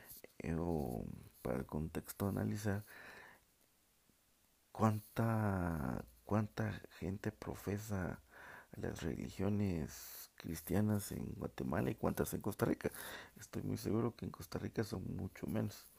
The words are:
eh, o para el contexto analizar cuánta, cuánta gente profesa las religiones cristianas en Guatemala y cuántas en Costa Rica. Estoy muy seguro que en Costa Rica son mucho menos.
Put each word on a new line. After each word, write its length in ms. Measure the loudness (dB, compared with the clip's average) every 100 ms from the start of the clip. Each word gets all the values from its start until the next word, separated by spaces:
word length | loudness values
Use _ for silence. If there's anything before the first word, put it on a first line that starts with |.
| -16 -16 -18 -8
eh, 160 | -2 0
o 480 | 2 2 2 -2 -4 -8 -14 -6
para 160 | -2 -2
el 60 | 0
contexto 640 | -2 -2 -2 -6 -2 0
analizar 560 | 2 2 2 0 0 -2 -14 -16 -16 -18 -20 _ _ _ _ _ _ _ _ _ _ _ _ _
cuánta, 1300 | 4 6 6 0 2 4 6 4 4 4 2 0 -2 -4 -12 2
cuánta 440 | 2 2 0 0 -2 -8 -6
gente 340 | -2 -2 -2
profesa 880 | -4 -6 -4 0 -2 0 0 0 -2 -10 -18 -16 -16 -14 -4
las 260 | -4 -2
religiones 1300 | -2 0 -2 0 2 4 4 2 0 -6 -12 -12 -14 -10
cristianas 760 | -6 -4 2 4 6 4 2
en 120 | -4 -4 -4
Guatemala 540 | -4 -2 0 2 2
y 40 |
cuántas 400 | 2 0 2 0
en 60 | 0
Costa 260 | -2 2 2
Rica. 240 | 2 -2 -4 -10 -10 -12 -16
Estoy 220 | -10 -4
muy 160 | -2 -2
seguro 360 | 2 2 2
que 120 | 0 -6
en 40 |
Costa 280 | -6 -6 -4
Rica 260 | -4 -2
son 320 | -2 -2 -4 -2
mucho 300 | -4 -4 -2
menos. 400 | 0 0 -2 -16